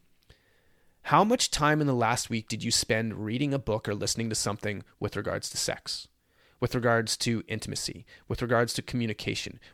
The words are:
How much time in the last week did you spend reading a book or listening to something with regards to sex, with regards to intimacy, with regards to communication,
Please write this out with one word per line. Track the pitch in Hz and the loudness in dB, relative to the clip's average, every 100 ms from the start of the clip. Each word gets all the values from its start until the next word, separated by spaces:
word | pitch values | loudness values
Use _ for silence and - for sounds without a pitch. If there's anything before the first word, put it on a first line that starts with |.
| _ _ _ - _ _ _ _ _ _ - | _ _ _ -20 _ _ _ _ _ _ 4
How | 156 | 6
much | 214 247 - | 6 4 2
time | - 147 156 | 2 4 4
in | 147 | 4
the | |
last | 123 113 120 - | 2 2 2 0
week | 117 - | -4 -4
did | 110 | -4
you | 117 | 0
spend | - - 110 113 101 107 | 0 2 0 0 -4 -4
reading | 120 147 | -2 0
a | 135 | 0
book | 110 107 - | 0 -2 -2
or | |
listening | 104 104 - 113 | -2 -2 -2 -2
to | 107 | -2
something | - 104 107 98 - - | -2 -2 -4 -6 -10 -6
with | 101 98 | -6 -4
regards | 98 95 - | -4 -4 -4
to | - | -4
sex, | - - - - - _ _ _ _ _ | -4 -4 -6 -10 -12 _ _ _ _ _
with | 123 127 | -2 2
regards | 120 117 110 - | 4 4 2 0
to | 120 113 - | 0 0 -2
intimacy, | 107 - - - - - - - | -8 -6 -6 -6 -10 -16 -14 -6
with | 101 | -4
regards | 120 117 120 | 2 2 2
to | - | -2
communication, | - 123 113 104 - 110 - - - | -4 -2 -2 -2 -4 -4 -6 -12 -16